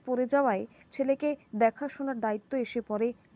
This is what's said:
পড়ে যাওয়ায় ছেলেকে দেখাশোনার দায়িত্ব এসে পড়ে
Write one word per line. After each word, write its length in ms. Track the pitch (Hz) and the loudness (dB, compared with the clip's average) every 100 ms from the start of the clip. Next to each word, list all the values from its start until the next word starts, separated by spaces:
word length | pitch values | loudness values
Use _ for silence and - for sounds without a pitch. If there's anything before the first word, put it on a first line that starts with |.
| - | -2
পড়ে 200 | 247 254 | -2 2
যাওয়ায় 400 | 277 277 196 220 - _ | 4 4 2 -2 -12 _
ছেলেকে 440 | - 269 269 294 294 _ 214 | -4 0 2 0 -2 _ 2
দেখাশোনার 640 | 226 - 285 - 277 247 | 2 2 -8 -6 -6 -2
দায়িত্ব 380 | 214 208 - 269 | -2 -4 -4 -4
এসে 240 | 233 240 | -2 -4
পড়ে 320 | 220 208 233 240 _ | -4 -2 -2 -4 _